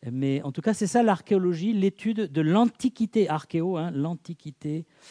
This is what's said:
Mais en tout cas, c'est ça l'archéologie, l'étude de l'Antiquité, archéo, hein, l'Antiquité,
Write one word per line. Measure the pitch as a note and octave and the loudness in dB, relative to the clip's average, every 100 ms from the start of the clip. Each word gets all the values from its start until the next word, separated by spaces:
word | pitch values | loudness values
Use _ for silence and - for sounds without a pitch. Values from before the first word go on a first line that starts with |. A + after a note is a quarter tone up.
| C3 | -8
Mais | B2+ C#3 C#3 | -4 0 0
en | C#3+ | -2
tout | C#3 | -4
cas, | F#3+ G#3 | -2 0
c'est | G3+ | 0
ça | A#3+ | 2
l'archéologie, | A#3 F#3 - G3 F3+ E3+ F#3+ | 4 2 2 2 2 0 0
l'étude | A3 F#3+ F#3+ A3 A3 G3 | 2 0 0 -4 -2 -2
de | C#3 | 0
l'Antiquité, | D#3 F#3 A#3 - B3+ - A3 A3 F#3 | 2 4 4 2 -4 -2 -2 2 2
archéo, | D3+ - E3 E3+ F3+ | 0 -4 -4 -2 -2
hein, | E3+ | -4
l'Antiquité, | C#3 D3+ E3+ - E3+ D#3 C#3 D3+ D3+ D#3+ _ - | -4 -4 -6 -10 -14 -14 -12 -8 -8 -8 _ -20